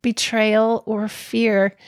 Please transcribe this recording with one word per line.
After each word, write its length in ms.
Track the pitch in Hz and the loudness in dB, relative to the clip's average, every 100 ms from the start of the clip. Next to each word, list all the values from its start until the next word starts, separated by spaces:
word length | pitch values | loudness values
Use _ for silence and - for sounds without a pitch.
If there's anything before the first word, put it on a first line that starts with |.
betrayal 840 | 247 226 - 226 214 214 220 226 - | -4 -2 -2 0 2 4 2 0 -4
or 220 | 214 208 | -4 -6
fear. 680 | - - 226 226 202 196 - | -8 -6 0 2 2 0 -2